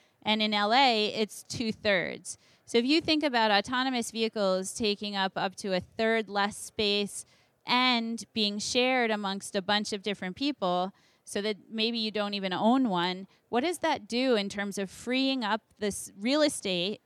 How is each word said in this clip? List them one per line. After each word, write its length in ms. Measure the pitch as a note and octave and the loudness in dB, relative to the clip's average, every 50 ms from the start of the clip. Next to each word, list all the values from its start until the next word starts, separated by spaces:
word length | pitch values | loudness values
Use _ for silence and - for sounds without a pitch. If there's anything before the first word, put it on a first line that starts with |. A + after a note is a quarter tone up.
| _ _ _ _ | _ _ _ _
and 180 | - G#3 G#3+ A3 | -2 0 0 2
in 140 | G#3+ G#3+ G#3+ | 2 0 2
L 180 | G3+ G#3 G#3 | 2 2 4
A, 340 | A3+ C4 C#4+ B3+ A#3 G#3+ G#3+ | 4 6 6 6 4 4 2
it's 360 | G3+ - - G#3+ F#3+ - - - - | 0 0 -2 -4 -4 -4 -16 -14 -10
two-thirds." 920 | - - A#3 A3 G#3 - - G#3+ G3 F3 D#3 - - - - - - _ _ _ _ _ _ | -8 -4 -4 -4 -4 -2 0 2 2 2 0 -2 -6 -10 -12 -14 -16 _ _ _ _ _ _
So 140 | - - A#3 | 0 0 2
if 60 | A#3 | 4
you 160 | C4 D4+ E4 | 4 2 2
think 240 | D#4 - D#4 D4+ D#4 | 4 2 0 2 2
about 260 | D4 B3 A#3 A3 A3 | 2 2 4 4 4
autonomous 640 | G3+ G3+ G#3 - C4 B3+ C4 C4+ B3+ A#3+ A3+ - | 4 2 2 0 -2 -2 0 0 0 -2 -4 -4
vehicles 600 | - A3+ A3 A3 - A3 G3+ F#3+ F#3 F#3 F#3+ F#3+ | -2 -2 -2 -2 0 0 0 2 2 0 -2 -6
taking 440 | - - A#3 G#3 G3+ - G#3 G#3 G3+ | -6 -2 0 0 0 -2 -4 -6 -2
up, 160 | G3 F#3+ F#3+ - | 0 -2 0 0
up 220 | E3+ F3 G3 F#3 | -2 -4 -4 -4
to 180 | - - G3 F#3 | -6 -4 -2 -2
a 60 | F3+ | -2
third 480 | - - - - A3+ A3 A3+ A3+ A3 G3 | -4 -6 -4 0 0 2 2 2 0 -2
less 280 | G3+ G3+ G3 G#3 G3+ | 0 0 0 0 -2
space 680 | - - - - - G#3+ G3+ G3+ G#3 G3+ F#3+ - - - _ _ _ _ _ _ _ - | -6 -14 -10 -4 -2 0 2 2 0 0 -2 -6 -12 -14 _ _ _ _ _ _ _ -4
and 560 | - A#3 B3 B3+ B3+ B3 A#3 A3+ A3+ A#3 A3 - _ | 0 2 2 4 4 2 2 0 -2 -6 -8 -10 _
being 280 | - A3+ G#3 G3+ G3+ G#3 | -2 0 0 0 0 -4
shared 500 | - - - B3 B3 B3+ C4 B3+ A#3+ A3 | -4 -2 0 2 2 4 4 2 2 2
amongst 460 | A3 G#3 G3+ F#3+ G3 G3 - - - | 0 -2 -2 -4 -4 -6 -6 -4 -4
a 60 | G3+ | -4
bunch 300 | F3+ G3 G3+ G#3 G#3 - | 0 2 0 0 0 -2
of 100 | A3 G3+ | -6 -4
different 340 | F#3+ G#3+ G3 - F#3 F#3 F#3 | -4 -4 -4 -4 -6 -8 -6
people, 560 | - C#4 D4 C#4 - G3 F3+ F3+ F3+ F3+ G3 - _ _ _ _ _ _ | -4 -4 -4 -2 -2 0 0 0 0 0 -2 -6 _ _ _ _ _ _
so 180 | - - G#3+ | -6 -6 -4
that 140 | G3 G#3+ G#3+ F3+ - - | -2 -2 -4 -6 -8 -10
maybe 300 | A3 A3 A3 A#3 A#3 A#3 | -4 -2 0 0 0 -2
you 140 | A3 G#3+ | -4 -4
don't 220 | F#3+ G#3+ G#3 G3+ G3+ | -2 -2 -2 -2 -4
even 180 | G3+ F#3+ F#3+ | -4 -4 -2
own 360 | F#3 - - A3 B3 C4+ C4 A3+ | 0 2 4 4 4 4 4 2
one, 380 | F3+ F3 E3+ F3+ F3+ F#3 F#3+ - _ _ _ - | 2 0 0 0 -2 -4 -10 -16 _ _ _ -4
what 160 | - A#3+ C4+ | -2 0 0
does 140 | F4 F4+ - | 0 -2 -2
that 280 | - D#4+ C#4 - G#3 | 0 -2 -2 -2 -4
do 300 | - A3+ B3 C4 C4 A#3+ | -4 -2 0 2 2 2
in 120 | G#3 G3+ G3+ | 2 0 -2
terms 300 | - G3+ G3+ G3+ F#3+ G3+ | -4 -6 -6 -4 -4 -6
of 100 | G3 F3+ | -6 -6
freeing 540 | - - - A#3 B3+ C4 C4+ C4+ C4+ C4 A3+ | -8 -12 -6 -2 0 0 2 0 0 -2 -2
up 160 | G3 G#3+ A3 _ _ _ - | -2 -2 -2 _ _ _ -4
this 340 | G#3 G3+ F#3 - - - - G3 | -4 -4 -4 -4 -10 -12 -12 -4
real 220 | G3+ B3 C#4 D#4 | -2 0 2 4
estate 580 | D4+ D4 - - - G3+ F#3 F3 F3 G3 G#3+ - _ | 4 2 2 -2 -4 -2 -2 0 -2 -2 -4 -8 _